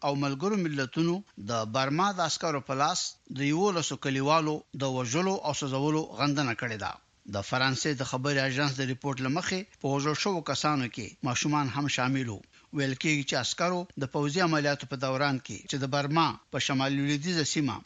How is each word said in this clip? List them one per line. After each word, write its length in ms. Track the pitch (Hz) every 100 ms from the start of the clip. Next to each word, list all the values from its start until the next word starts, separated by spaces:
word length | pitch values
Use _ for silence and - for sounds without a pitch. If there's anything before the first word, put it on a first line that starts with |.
| 147
او 60 | 143
ملګرو 340 | 139 139 185 208
ملتونو 500 | 170 143 131 156 170 180 - - 104
د 100 | 117 110
برما 320 | 123 135 151 196
د 80 | 185 165
عسکرو 320 | - 170 147 -
په 60 | 135
لاس 220 | 151 175 - - - 131
د 40 | 143
یولسو 460 | 156 202 175 151 139 143
کلیوالو 480 | 135 139 160 151 151 - 147
د 120 | 139 127
وژلو 380 | 123 139 190 196 151
او 60 | 135
سوځولو 420 | 143 135 147 156 - 107
غندنه 340 | 143 143 135 110
کړې 180 | 120 107
ده. 80 | 98 - _ _ -
د 120 | 101 98
فرانسې 420 | 131 131 127 156 139
د 80 | 127
خبري 280 | 131 135 139
اژانس 280 | 135 127 143 131
د 120 | 131
ریپورت 300 | 127 143 131 131
له 40 | 156
مخې، 240 | - 185 202 -
په 100 | 139
وژل 240 | 139 143 151
شوو 240 | 208 180 147
کسانو 400 | 135 151 147 123
کې 340 | - 101 - 131
ماشومان 420 | 123 151 147 139
هم 180 | 139 143 -
شامل 320 | 127 135 123
وو. 80 | 98 - - -
ویل 240 | 151 135 131
کېږي 220 | 147 147 135
چې 60 | 143
عسکرو 380 | 120 - 175 180 180 -
د 80 | 135
پوځي 260 | 151 147 156 175
عملیاتو 420 | 156 147 143 131
په 120 | 135
دوران 340 | 131 131 143 131 -
کې، 120 | 104 -
چې 60 | 143
د 100 | 135
برما 320 | 143 139 160 156 107 -
په 160 | 135 -
شمال 320 | 131 135 139
لویدیځه 540 | 143 147 165 170 143
سیمه 260 | 160 139 104